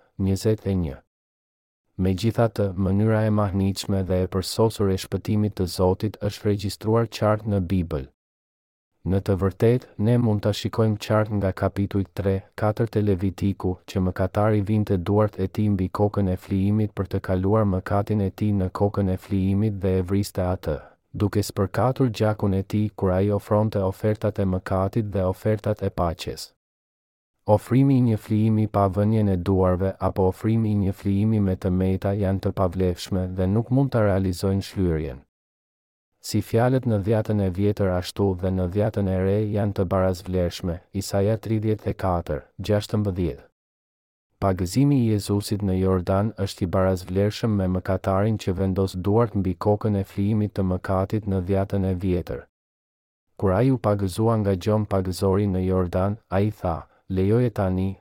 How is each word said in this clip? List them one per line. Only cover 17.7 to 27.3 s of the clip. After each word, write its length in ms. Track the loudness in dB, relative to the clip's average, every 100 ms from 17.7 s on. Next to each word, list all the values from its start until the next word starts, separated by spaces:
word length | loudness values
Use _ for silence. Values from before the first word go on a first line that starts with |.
| 0 -2 -2 0 0
e 80 | -2
tij 240 | -2 0 0
në 100 | -2 0
kokën 320 | 0 0 0
e 80 | -2
flijimit 640 | -2 0 2 2 0 -2
dhe 140 | 0 0
e 40 |
vriste 420 | 0 0 -2 -2
atë, 320 | -2 -2 -4 -6 -8 _ _
duke 280 | -2 0 0
spërkatur 680 | -2 -2 -2 0 0 2 0
gjakun 460 | 0 0 0 0 0
e 40 |
tij 280 | 0 -2 -2
kur 200 | -2 0 2
ai 140 | 2
ofronte 500 | 0 0 0 0 0
ofertat 580 | -2 -2 -2 0 -2 -2
e 60 |
mëkatit 640 | 0 -2 -2 0 0 -2 -2
dhe 160 | -2
ofertat 580 | -2 -2 -2 -2 -2 -4
e 80 | -4
paqes. 600 | -2 -2 -2 -8 -10 -12 _ _ _ _ _ _ _ _